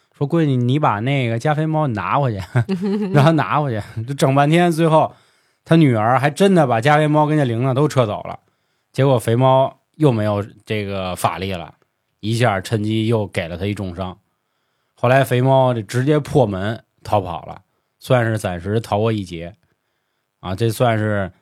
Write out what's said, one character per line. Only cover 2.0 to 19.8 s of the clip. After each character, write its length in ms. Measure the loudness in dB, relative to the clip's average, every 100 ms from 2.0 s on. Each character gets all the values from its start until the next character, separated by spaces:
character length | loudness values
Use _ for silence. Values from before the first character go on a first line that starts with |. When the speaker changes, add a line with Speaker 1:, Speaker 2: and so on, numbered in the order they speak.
| -2 0
Speaker 1:
回 120 | 0
去。” 60 | -4 -2 -2 -2 -4 -4
Speaker 2:
<laughs> 240 | -4 0
Speaker 1:
让 100 | 4
他 80 | 4
拿 280 | 4 0 -2
回 120 | -2
去， 320 | -6 -8 -10
就 100 | -10
整 220 | 0 2 4
半 120 | 4
天， 240 | 4 2
最 160 | 2 2
后 240 | 2 0 -4 _ _ _ _
他 120 | 2 4
女 200 | 4 4
儿 240 | 2 2
还 100 | 0
真 240 | 2 4
的 140 | 4 4
把 120 | 2
加 180 | 4 4
菲 100 | 4
猫 180 | 2 2
跟 100 | 2
那 60 | 0
铃 200 | 0 0
铛 80 |
都 140 | 0 0
撤 180 | 2 0
走 160 | -2
了。 140 | -10 -14 _ _ _ _ _
结 120 | 0
果 140 | 2 2
肥 180 | 2 2
猫 440 | 4 4 2 -4 _ _
又 160 | 0
没 140 | 2 0
有 200 | -2 -6 -12
这 220 | -8 -6 -4
个 300 | -6 -6 -2
法 240 | -2 -2
力 140 | -6
了， 200 | -8 -12 _ _ _ _ _
一 160 | -6 0
下 260 | 0 0
趁 220 | -4 -4
机 240 | -2 -2 -2
又 180 | -2 -4
给 220 | -6 -8
了 100 | -6
他 80 | -6
一 80 |
重 220 | -6 -8 -8
伤。 200 | -12 -12 _ _ _ _ _ _ _
后 160 | _ 2
来 140 | 2
肥 180 | 2 0
猫 320 | 2 2 2
这 80 | -2
直 220 | -4 -4
接 160 | 0 0
破 260 | 0 2 2
门 380 | 0 -6 -8 _ _
逃 160 | -2 -2
跑 240 | -2 -10 -12
了， 160 | -18 _ _ _ _
算 280 | -2 0 0
是 120 | -2
暂 240 | -4 -6
时 180 | -4 -4
逃 200 | -2 -2
过 120 | -2
一 120 | -4
劫。 300 | -6 -12 -14 -18 _ _